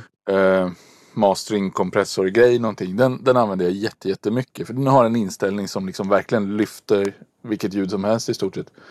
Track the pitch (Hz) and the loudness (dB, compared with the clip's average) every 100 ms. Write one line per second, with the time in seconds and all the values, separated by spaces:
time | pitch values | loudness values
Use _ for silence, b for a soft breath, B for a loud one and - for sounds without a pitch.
0 | B _ - 98 95 95 90 87 b b | B _ -2 2 4 2 0 -6 b b
1 | b - 104 95 - 107 95 - 92 104 | b 0 2 2 -2 -4 -2 -2 -2 0
2 | 95 - 95 104 120 120 113 98 92 95 | -2 0 0 4 6 4 0 -4 -6 0
3 | 127 127 131 127 110 95 90 98 107 - | 0 2 2 2 2 0 -2 -2 -6 -6
4 | 95 95 107 120 - - - 120 135 135 | -6 -4 -2 -2 -4 -8 -8 -2 2 4
5 | 117 117 98 - 98 101 98 101 95 - | 4 2 -2 -2 -4 -2 -6 -6 -6 -6
6 | 98 98 - 120 98 104 104 - - 104 | 0 0 2 -2 -2 -2 -4 -6 -2 0
7 | 98 - - _ 117 107 104 98 95 101 | 0 -4 -16 _ -8 -6 -4 -4 -4 -2
8 | 101 113 - 117 95 - - B B | -2 -2 -2 -4 -6 -6 -12 B B